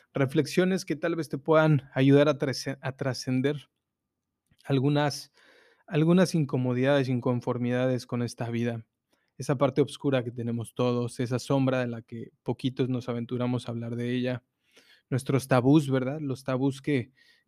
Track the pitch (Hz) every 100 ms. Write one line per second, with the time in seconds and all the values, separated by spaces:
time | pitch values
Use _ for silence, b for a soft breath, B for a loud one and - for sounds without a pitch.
0 | b 143 135 160 139 - 185 190 - 147
1 | 170 165 151 143 160 156 156 143 - 135
2 | 135 139 147 135 139 120 135 135 135 -
3 | 131 117 - 131 135 147 - _ _ _
4 | _ _ _ _ _ _ - 139 139 147
5 | 147 - - b b b b b b 160
6 | 160 180 180 165 139 131 127 123 131 143
7 | 127 123 131 123 127 120 123 123 131 127
8 | - 120 120 - 117 117 117 113 - _
9 | _ _ _ - 139 135 139 147 135 -
10 | 143 131 117 120 117 117 110 - 123 123
11 | 120 - 120 131 - 139 131 127 123 117
12 | - 113 - _ - 120 135 127 127 127
13 | 123 120 117 123 123 123 - 117 117 117
14 | 120 127 123 123 - _ b b b b
15 | _ 127 - 135 - 127 127 156 135 131
16 | 127 156 143 131 - 127 135 135 - 139
17 | - b b b